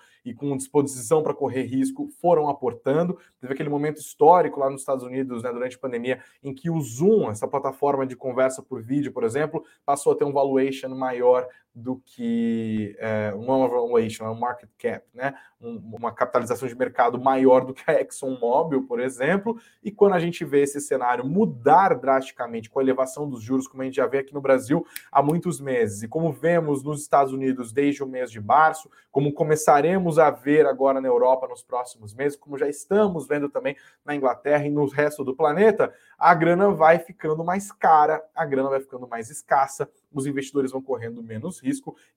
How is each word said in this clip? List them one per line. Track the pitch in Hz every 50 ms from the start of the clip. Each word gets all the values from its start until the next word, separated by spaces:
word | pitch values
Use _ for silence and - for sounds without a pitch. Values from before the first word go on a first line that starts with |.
| - _ _ _ -
e | 120 113
com | - 143 143 135
disposição | 131 - - - 147 139 131 127 127 113 - 160 156
pra | 151 165 -
correr | - 139 120 117 131 123
risco | 113 131 131 135 135 - - 147 - - _
foram | - 175 170 156 147
aportando. | 143 - - 127 117 113 - - 131 139 160 175 175 - - _ _ _ _
Teve | 123 127 135
aquele | - 156 147
momento | 147 143 147 156 147
histórico | 147 - - - - 147 156 - 180 156 143 - 139
lá | 135 139
nos | 139 135
Estados | - 143 135 131 123
Unidos, | 123 127 135 135 127 123 117 117
né, | 123
durante | 120 120 127 127 127
a | -
pandemia, | - 127 120 117 120 127 127 127 - _ _ _
em | 135 139 135
que | 135 - 170
o | 165 160
Zoom, | 139 113 113 127 170 208 226 202 147 113
essa | 101 - 135
plataforma | - 147 135 139 135 127 - 143 147 139 135 135
de | 131 127
conversa | - - 131 120 127 131 131 131 - 101
por | - 127 117
vídeo, | 110 117 139 147 135 123
por | - 123 117
exemplo, | 113 120 143 156 151 156 151 - _ _ _ _
passou | - 143 - - 160 143
a |
ter | - 151
um | 143
valuation | 139 143 139 139 135 131 135 139 135 135 - 131
maior | 131 131 131 127 123 123 123 127 127 127 127 - - _ _ _ -
do | 120 113 127 127
que, | 127 _ _ _ - 120 117 117 117 117 117 117 113 113 110 110 107 107 101 -
é, | - 110 110 110 107 107 104 98
não | 104 120 127 135
é |
uma | 135 131
valuation, | 120 123 123 120 117 120 113 113 107 107 - 110
é | 110
um | 113 113
market | 117 123 120 - - _ _ _
cap, | - 113 98 95 - _ _
né? | 123 127 135 131 - - _ _ _
Um, | 120 117 117 104 90 113 110
uma | 113 117 113
capitalização | - - 127 - - 123 117 110 120 104 131
de | 123 117
mercado | 127 127 131 - - 120 120 127 131
maior | 127 135 131 131 131 131 127 131 127
do | 127
que | 135 - -
a | 160 151 139
ExxonMobil, | 139 - - - 143 131 131 123 117 120 127 151 165 165 143 135 135
por | - 120 117
exemplo. | 127 135 131 120 131 156 190 202 202 233 233 226 - _ _ _ -
E | 208
quando | 202 - 202 196 185
a | 175
gente | 165 175 170 - 175
vê | 143 143 143
esse | 143 139 - 143
cenário | 143 - 139 131 123 123 123 123 127
mudar | 139 165 202 226 170 139 120 117 139 160 175 196 185 160
drasticamente | - 131 135 135 135 135 - - - 123 117 117 113 113
com | - - 139
a |
elevação | 135 131 131 131 131 131 - 147 147 143
dos | 127 117 110
juros, | 120 131 131 131
como | - - 131 131
a |
gente | 131 131
já | 135 127
vê | 117 131 139
aqui | 135 - 143
no | 143
Brasil | 135 135 135 127 - 117 151 170 165 - - - - _
há | - 139
muitos | 143 147 165 170 175 180 147 135
meses, | 139 135 131 120 113 104 101 104
e | 113
como | 110 - 160 165 160
vemos | 135 - 156 170 175 170 160 147 143 131 127
nos | 147 151 143
Estados | - - - 143 139 131
Unidos | 131 135 135 131 131 127 120 113
desde | 110 139 143 143 143 143 139
o |
mês | 131 131 127 127 117
de | 110 110
março, | 104 104 127 151 156 160 156 - - - _ _ _ _
como | - 139 147 143
começaremos | 143 - 160 151 156 156 - 175 151 147 147 165 190 196 180 170 151
a | 160 160 147
ver | - - - 143 147 156 143
agora | 139 131 131 135 135 135 131
na | 131
Europa | 131 123 120 127 127 131 131 131
nos | 123 123 -
próximos | - _ 123 123 123 - - 117 107 104
meses, | 104 127 139 147 143
como | - _ 143 143
já | 131 147
estamos | 143 143 - - - 196 214 214 196 175 156 139
vendo | 135 147 147 143 143
também | - 131 127 135 - - - _ _ _ _
na | 143 147
Inglaterra | 143 135 127 117 - - 139 147 143 143
e | 147
no | 147 147 147
resto | 139 - 143 147 147 147 - 135
do | 127 135
planeta, | 147 160 147 151 180 214 226 208 220 131 - - _ _ _ _
a | - - 165 175
grana | 160 165 170 175 180 202 202
vai | 175 156 160 160 170
ficando | 175 - - - - - 156 156 160 170
mais | 175 185 202 202 -
cara, | - - - 170 156 151 151 151 156 143 - - -
a | - 160
grana | 147 135 131 135 135
vai | 135 135
ficando | 135 - 131 123 123
mais | 123 120 117 110 127
escassa, | 151 - - - 151 139 135 - - - 143 - _ _ _ _
os | 147 143 135
investidores | 143 135 135 135 - 143 143 135 131
vão | 135 131
correndo | 135 135 127 113 113 117 117 120
menos | 113 113 110 110 - 180 - -
risco | 127 135 143 135 - - - _ _ _ _